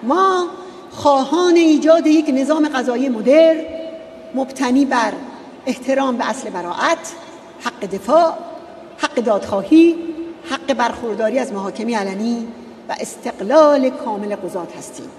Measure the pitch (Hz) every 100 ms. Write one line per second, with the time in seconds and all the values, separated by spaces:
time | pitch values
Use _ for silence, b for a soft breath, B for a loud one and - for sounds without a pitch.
0 | 226 330 381 370 349 - B B B -
1 | 294 277 269 311 359 339 330 294 285 330
2 | 311 311 302 262 269 311 302 277 240 240
3 | 269 226 214 294 330 320 - - - -
4 | - - - 254 262 - 262 254 277 262
5 | 220 - - - - - - 240 - 269
6 | 269 233 226 214 - 185 175 175 269 330
7 | - - - - - - 247 - 196 190
8 | - 302 330 320 - - - - - -
9 | 302 294 233 202 196 202 196 320 339 330
10 | - - - - - 269 - 247 233 -
11 | 240 202 220 247 247 196 196 185 226 233
12 | 196 190 226 233 233 - - - - -
13 | - - 247 - 196 294 302 285 262 254
14 | 247 214 208 202 185 185 165 - - -
15 | -